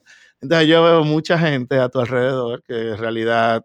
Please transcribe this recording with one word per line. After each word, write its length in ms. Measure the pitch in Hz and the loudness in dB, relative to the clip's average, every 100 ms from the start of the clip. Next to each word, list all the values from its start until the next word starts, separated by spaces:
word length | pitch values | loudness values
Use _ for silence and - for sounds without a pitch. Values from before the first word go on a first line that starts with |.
| _ _ _ _ | _ _ _ _
Entonces 260 | 139 165 156 | -2 0 4
yo 140 | 165 | 4
veo 220 | 165 165 | 6 4
mucha 340 | 151 151 160 170 | 2 -2 0 0
gente 400 | 165 139 123 135 | 0 -2 -2 0
a 100 | 123 | 0
tu 100 | 131 | -2
alrededor 640 | 117 127 127 131 120 123 | -2 -2 -2 -2 -4 -8
que 260 | - 120 113 | -8 -8 -6
en 80 | 107 | -6
realidad 680 | 113 113 113 117 113 113 | -6 -4 -2 0 0 0